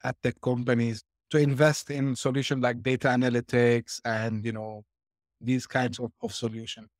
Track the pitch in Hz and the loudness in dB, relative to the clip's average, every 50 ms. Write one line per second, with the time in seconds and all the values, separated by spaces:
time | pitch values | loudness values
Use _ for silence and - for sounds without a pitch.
0 | - 131 123 - - 127 117 - - 127 127 120 123 127 123 117 117 117 113 110 | -6 -6 -4 -2 -2 -4 -4 -2 -2 -2 0 0 0 0 2 2 2 0 -2 -6
1 | - _ _ _ _ _ - 156 147 143 139 123 147 151 147 - - - 143 143 | -10 _ _ _ _ _ 2 2 4 4 4 4 4 4 4 2 -4 -6 -4 -2
2 | 135 135 131 - - 139 127 139 135 - 143 131 123 123 123 120 101 131 127 123 | -2 -2 -2 -2 -2 -2 0 0 0 -2 0 0 0 0 0 0 0 0 0 2
3 | - 139 127 123 127 127 120 120 117 - - 123 120 120 120 117 113 - - - | 2 2 4 4 4 2 2 0 0 0 2 4 4 4 4 2 0 -4 -10 -8
4 | - 117 113 110 110 113 107 107 107 117 110 110 107 110 107 107 107 _ _ _ | -6 -4 -4 -2 -2 -2 -4 -4 -4 -6 -6 -6 -8 -12 -12 -14 -16 _ _ _
5 | _ _ _ _ _ _ _ _ - 117 131 127 123 - - 131 127 123 120 - | _ _ _ _ _ _ _ _ -2 0 0 0 0 -2 0 0 0 0 -2 -4
6 | 123 117 - _ - 226 - - - 117 110 113 113 110 - - - - _ _ | -8 -8 -8 _ -8 -8 -6 -6 -6 -6 -6 -8 -10 -12 -14 -14 -16 -20 _ _